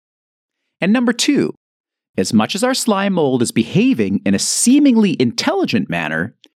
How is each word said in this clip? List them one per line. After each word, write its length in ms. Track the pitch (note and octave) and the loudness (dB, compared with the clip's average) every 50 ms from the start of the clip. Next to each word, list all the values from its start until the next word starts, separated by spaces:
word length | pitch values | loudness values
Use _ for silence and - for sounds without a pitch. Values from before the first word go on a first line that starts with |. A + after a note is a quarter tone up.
| _ _ _ _ _ _ _ _ _ _ _ _ _ _ _ _ | _ _ _ _ _ _ _ _ _ _ _ _ _ _ _ _
And 140 | E3 F#3+ A3 | 0 0 2
number 180 | C4 B3 A#3 | 2 0 0
two, 420 | A#3+ A#3+ - - C#4+ G#3+ A2+ - - _ _ _ _ _ _ _ _ _ _ _ _ - | -2 -2 0 0 0 0 0 -2 -4 _ _ _ _ _ _ _ _ _ _ _ _ -4
as 140 | F#2+ - | -2 0
much 240 | - G#3 G#3+ - - | 2 0 0 0 -2
as 80 | G3 A#3 | -2 -2
our 100 | B3 C4 | -2 -2
slime 380 | B3+ - A#3 G3+ F#3+ G3 G3+ F#3+ | -2 -2 -2 -2 0 0 -2 0
mold 280 | F3 D3+ C3+ C3 B2 | 0 0 2 0 0
is 100 | A#2+ A2 | 0 -2
behaving 680 | - A#2+ A2 - - F3+ A#3+ C4 C3 A2+ G#2 F#2+ G2 G2+ - | -2 -2 -2 0 0 0 2 2 2 0 0 0 -2 -2 0
in 80 | G2+ G2 | 0 0
a 60 | G2 | 0
seemingly 840 | - - - - - A#3 C4 D4 D4+ C#4 A#3+ A3+ G#3+ F#3+ C#3+ - | -2 -2 -4 0 2 4 4 6 6 4 4 4 2 2 0 0
intelligent 680 | C3 A#2+ - - - C#4+ E4 G4 E4 - - G#2+ - - | -2 -2 -2 -2 -4 -2 -2 -2 -2 -2 -2 -2 -2 -4
manner, 480 | E2+ E2+ E2 D#2 D#2+ D#2+ E2+ - - _ _ _ _ | -4 -6 -4 -4 -4 -4 -6 -6 -8 _ _ _ _